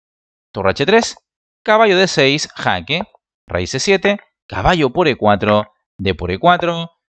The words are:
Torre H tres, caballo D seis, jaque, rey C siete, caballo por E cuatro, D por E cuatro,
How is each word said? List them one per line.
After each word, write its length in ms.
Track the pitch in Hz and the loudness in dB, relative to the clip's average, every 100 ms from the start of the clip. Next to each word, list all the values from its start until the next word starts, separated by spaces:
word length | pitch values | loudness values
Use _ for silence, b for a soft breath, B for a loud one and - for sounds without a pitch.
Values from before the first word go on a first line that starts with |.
| _ _ _ _ _ | _ _ _ _ _
Torre 180 | 107 95 | -4 -2
H 140 | 92 151 | 0 2
tres, 320 | 226 - - _ _ _ _ - | 2 0 -6 _ _ _ _ 0
caballo 320 | 214 220 180 | 2 4 4
D 100 | 190 | 2
seis, 400 | 160 135 147 - - | 2 2 0 -4 -6
jaque, 460 | 120 90 82 165 - _ _ _ - | -4 -4 -4 -8 -8 _ _ _ -8
rey 200 | 87 90 | -6 -4
C 120 | 131 | -4
siete, 400 | - 190 196 202 - _ - | 0 0 0 -4 -8 _ -12
caballo 440 | 104 143 175 135 | -4 0 0 0
por 160 | 165 165 | 0 0
E 60 | 113 | 0
cuatro, 580 | 104 101 104 104 104 _ _ - | 2 2 2 0 -2 _ _ -6
D 180 | 95 87 | -4 -2
por 160 | 90 | -4
E 80 | 92 | 0
cuatro, 520 | 170 175 175 165 165 _ _ | 2 2 0 -6 -8 _ _